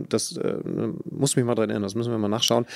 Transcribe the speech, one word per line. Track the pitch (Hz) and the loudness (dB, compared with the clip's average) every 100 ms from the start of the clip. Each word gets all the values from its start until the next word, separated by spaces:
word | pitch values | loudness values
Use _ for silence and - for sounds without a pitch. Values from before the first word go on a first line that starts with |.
| 107 | 0
das, | 113 - - | -2 -2 -2
äh, | - - - - 113 - - | -2 -2 -2 -2 -2 -4 -8
muss | - 139 - | -2 0 2
mich | |
mal | 120 110 | 2 2
dran | 107 | 2
erinnern, | 110 | 0
das | 101 | -2
müssen | 104 120 | -2 -2
wir | 113 | 0
mal | 104 | 0
nachschauen. | 110 - 117 120 | 2 4 4 2